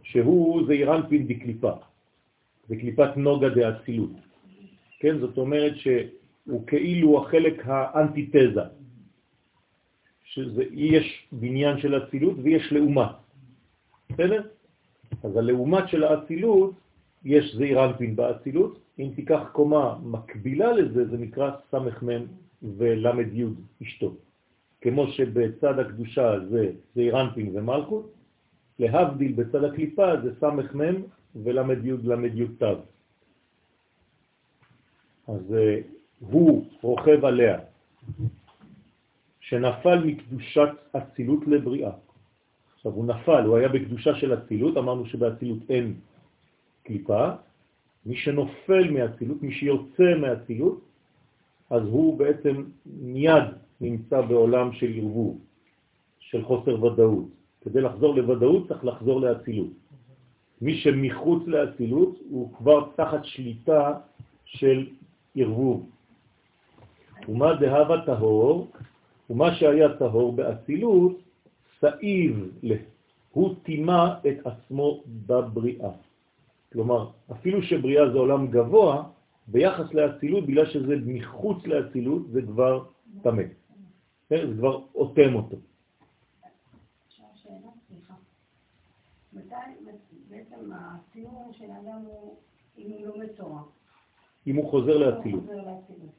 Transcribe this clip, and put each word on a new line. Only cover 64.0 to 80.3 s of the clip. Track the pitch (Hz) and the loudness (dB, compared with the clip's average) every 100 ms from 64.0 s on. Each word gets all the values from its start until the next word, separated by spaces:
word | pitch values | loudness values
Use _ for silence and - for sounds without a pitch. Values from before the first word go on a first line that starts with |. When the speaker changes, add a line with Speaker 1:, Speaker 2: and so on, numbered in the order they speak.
| - _ - _ | -12 _ -20 _
Speaker 1:
של | - - 135 131 135 - - _ _ 135 | -20 0 2 2 -2 -14 -20 _ _ -2
ערבוב. | 117 110 143 - - _ _ _ _ _ _ _ _ _ - _ _ - - | -2 0 0 -2 -6 _ _ _ _ _ _ _ _ _ -20 _ _ -20 -10
ומה | 110 151 | 0 2
דהבה | 151 139 139 151 165 165 | 4 2 4 4 2 0
טהור, | 113 110 107 123 170 180 - - _ _ _ _ | 0 2 4 4 2 -4 -16 -20 _ _ _ _
ומה | 120 165 | 0 0
שהיה | 170 151 151 151 151 | 4 4 6 4 4
טהור | 123 113 120 | 0 2 2
באצילות, | 120 135 113 - 156 233 185 180 - _ _ _ _ _ _ | 0 -4 -6 -6 -2 4 4 4 0 _ _ _ _ _ _
סעיב | 147 - 202 196 160 110 92 - | 0 0 -4 0 0 -2 -8 -10
לה. | 120 107 - _ _ _ _ | -6 -6 -6 _ _ _ _
הוא | 143 185 - | -2 -2 -2
טימא | - 151 160 175 170 - 147 | -8 -4 2 4 2 2 -2
את | 139 123 | -2 -10
עצמו | 110 _ 135 143 147 127 | -12 _ -2 -2 -2 -12
בבריאה. | 113 101 127 117 113 120 123 101 - _ _ _ _ _ _ _ | -16 0 0 0 -4 -4 -4 -12 -12 _ _ _ _ _ _ _
כלומר, | 117 113 120 107 - - | -6 0 0 -2 -16 -18
אפילו | 117 185 196 | -6 -4 -2
שבריאה | - 170 131 143 143 | -2 -2 2 4 4
זה | 127 | 4
עולם | 127 139 131 | 2 2 2
גבוה, | 117 113 220 185 135 - _ _ _ 110 | 0 4 6 6 2 -6 _ _ _ -2
ביחס | 113 180 180 160 | 2 2 0 -4
לאצילות, | 156 147 - 147 | 0 0 -2 -4